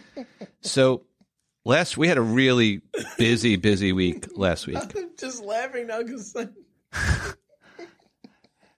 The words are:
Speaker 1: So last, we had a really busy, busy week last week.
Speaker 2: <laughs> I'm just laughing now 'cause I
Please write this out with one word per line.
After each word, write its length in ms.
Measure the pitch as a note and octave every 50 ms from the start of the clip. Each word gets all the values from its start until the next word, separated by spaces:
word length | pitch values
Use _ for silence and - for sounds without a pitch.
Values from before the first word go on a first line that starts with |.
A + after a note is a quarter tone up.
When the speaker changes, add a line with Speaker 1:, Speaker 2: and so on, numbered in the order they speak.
| - _ - C#4+ A#3+ - _ - - - _ _
Speaker 1:
So 440 | - - - C3+ C3 C3 B2+ - - _ _ _ _ _ _ _ _ _ _ _ -
last, 320 | A2+ B2+ D#3+ F3 - -
we 120 | - D#3 F3
had 100 | E3+ C3
a 40 |
really 600 | A2+ A2+ A2 B2+ C3+ C3 B2+ B2 A#2 A2 G2 - - _ - - - - -
busy, 400 | - A#2+ A2+ A#2+ A2+ A2+ A#2+ G#2+
busy 360 | F2+ F2+ G#2+ G#2 F#2 G2+ F#2+
week 340 | F#2 F#2+ F#2 F2+ F2 - - - -
last 300 | G2+ G2 F2+ E2 - -
week. 100 | - -
Speaker 2:
<laughs> 200 | - - - -
I'm 140 | G#4 F4+ E4+ -
just 260 | - - C4 B3+ B3
laughing 440 | G#3 G3+ A3 A3+ B3+ C4 B3+ B3 A#3+
now 160 | A3+ A3 A3+
'cause 340 | A#3 A3+ C4 B3 G3 - -
I 120 | A#3 A3+ - - - - _ _ _ _ _ - - - - - - - - - - _ _ _ _ _ _ - - F4 - _ _ _ _ _ _ - - _ _ _ _ _ _ _ _ _